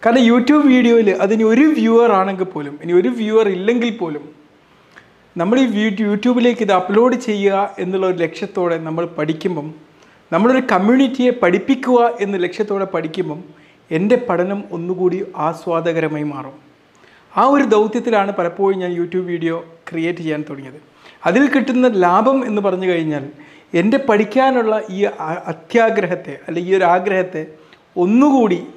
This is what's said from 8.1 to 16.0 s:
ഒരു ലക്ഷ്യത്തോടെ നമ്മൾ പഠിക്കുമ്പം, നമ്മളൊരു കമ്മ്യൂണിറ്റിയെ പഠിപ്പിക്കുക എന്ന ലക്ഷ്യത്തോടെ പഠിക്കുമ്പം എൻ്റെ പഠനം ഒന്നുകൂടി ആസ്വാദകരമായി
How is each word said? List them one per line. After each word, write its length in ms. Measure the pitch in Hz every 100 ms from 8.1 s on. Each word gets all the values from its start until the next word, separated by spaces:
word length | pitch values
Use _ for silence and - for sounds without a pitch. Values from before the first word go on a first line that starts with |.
ഒരു 60 | 175
ലക്ഷ്യത്തോടെ 520 | 165 160 190 196 175 165 160
നമ്മൾ 200 | 160 170 170
പഠിക്കുമ്പം, 480 | 156 156 185 160 151 160 _ _ _ _ _
നമ്മളൊരു 280 | 165 220 262 262
കമ്മ്യൂണിറ്റിയെ 600 | 190 196 262 269 269 247 247
പഠിപ്പിക്കുക 580 | 175 185 - 262 247 247 233 233
എന്ന 160 | 202 196
ലക്ഷ്യത്തോടെ 420 | 175 - 202 196 190
പഠിക്കുമ്പം 480 | 180 160 160 165 151 180 - _ _ _ 160
എൻ്റെ 220 | 202 240 240
പഠനം 320 | 175 180 202 196 170
ഒന്നുകൂടി 420 | 175 180 185 180 190 - 156
ആസ്വാദകരമായി 800 | 165 - 165 165 165